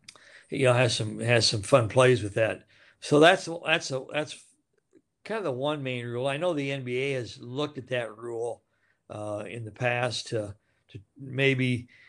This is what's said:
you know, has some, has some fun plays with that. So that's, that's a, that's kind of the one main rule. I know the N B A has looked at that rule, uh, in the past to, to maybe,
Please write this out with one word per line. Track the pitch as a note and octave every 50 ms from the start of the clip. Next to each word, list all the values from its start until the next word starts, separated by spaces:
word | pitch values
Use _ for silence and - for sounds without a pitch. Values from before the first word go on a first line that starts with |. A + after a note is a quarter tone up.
| _ - - _ _ - - - _ -
you | - C3+ C#3
know, | B2 B2
has | A#2+ B2+ A#2 A#2
some, | - A2+ G#2+ G#2+ G#2+
has | A2+ A#2 A#2+ A2+ G#2
some | - - G#2+
fun | F#2+ - - C3 A2+
plays | G2+ - B2+ B2+ B2+ B2+ A2
with | G#2 G2+ -
that. | A#2 A2 G#2 F#2 - _ _ _ _ _ _ _ _
So | - - D3 D3
that's, | D#3 E3+ F#3+ F#3 - E3 E3 - -
that's | D3 D#3+ E3+ - -
a, | C3+ C3 - -
that's | - D3 D3+ - - - - _ _ _ _ _ _ _ _ _ _ _ _ _ _ _ -
kind | - G#3
of | A3+ F#3+
the | D#3
one | B2+ B2 C3+ D3 D#3 D3+ C3+
main | C3 B2+ B2 A#2+
rule. | A#2+ A#2 A#2+ C3
I | C#3 C3+
know | C#3+ E3+ F3+ E3
the | D3 C#3 C#3
N | C#3 C#3 C3
B | B2 B2
A | B2+ C3+ C#3 C3+
has | C3 A#2 G2+ - -
looked | - A#2+ B2 C3+ D3 C#3+ D3
at | C#3 A#2 -
that | B2+ B2 A#2+ A2 G#2+
rule, | G#2+ A#2 A#2+ A#2 A2+ A#2 A#2+ A2 - _ _ _ _ _ _ _ _ _ -
uh, | G2+ G#2+ G#2 G#2 G#2 G#2 G#2+
in | F#2+ F#2+ A#2+ A2+
the | G#2+
past | G#2 - B2 A#2+ A#2+ A#2+ B2 B2 A2 - - -
to, | A#2+ A2 G#2 G2+ G2+ _ _ _ _ _ _ _
to | - G2+ - _ _ -
maybe, | C#3 C3 B2 B2+ C#3 C3+ C3+ B2+ C3 B2+ B2 A#2+ B2 - _ - -